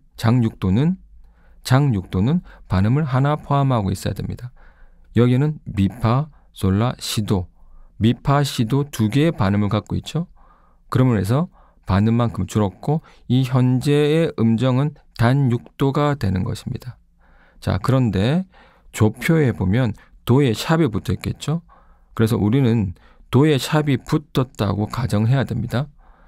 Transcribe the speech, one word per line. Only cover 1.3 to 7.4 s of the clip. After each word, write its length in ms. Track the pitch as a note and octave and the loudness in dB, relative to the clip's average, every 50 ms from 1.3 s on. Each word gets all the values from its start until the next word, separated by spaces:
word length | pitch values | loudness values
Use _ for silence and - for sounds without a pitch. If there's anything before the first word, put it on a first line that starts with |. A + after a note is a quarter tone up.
| _ _ _ - - - - | _ _ _ -20 -20 -12 -2
장 300 | - B2+ C3+ D3 C#3+ A2+ | 0 2 2 4 2 0
육 160 | G2 F2 - | 0 -2 -2
도는 320 | - F#2 F#2+ B2 D#3+ F3+ - - - - - - | -2 0 0 2 0 0 -2 -6 -14 -20 -8 -2
반음을 360 | - F#2 F#2+ G#2+ B2+ D3 D#3+ | 0 2 2 2 2 0 0
하나 320 | C3 B2+ C3 C#3 C#3+ D3+ | 0 0 0 0 0 0
포함하고 560 | D3 - - C#3+ C#3 C#3 C3+ C3 A2+ G2+ F#2+ | -2 -2 -2 0 0 2 2 0 0 0 -2
있어야 240 | F#2+ - - G2+ G2 | -4 -4 -4 -6 -6
됩니다. 360 | - - - - - B2 B2 - - - - - - - - - - - - - | -6 -8 -8 -10 -10 -12 -16 -18 -20 -20 -20 -20 -20 -20 -20 -20 -20 -18 -4 0
여기에는 440 | A2 A#2+ B2 B2 B2+ C#3+ D3+ D3+ D3 - | 2 2 4 2 2 0 -2 -4 -6 -10
미, 220 | - G#2 G2 G2 F#2+ | -6 -2 0 0 0
파, 420 | - - - A2 A#2 C3 D3+ D#3+ - - _ _ - | 0 -2 -2 0 0 0 -2 -4 -10 -20 _ _ -8
솔, 260 | - - F#2+ F#2+ G2+ | -4 -2 0 0 0
라, 160 | A#2 B2+ - - | 0 -2 -4 -6
시, 240 | - - - - | -8 -6 -6 -4
도, 260 | G#2+ - A2 F#2 | -2 -2 -2 -2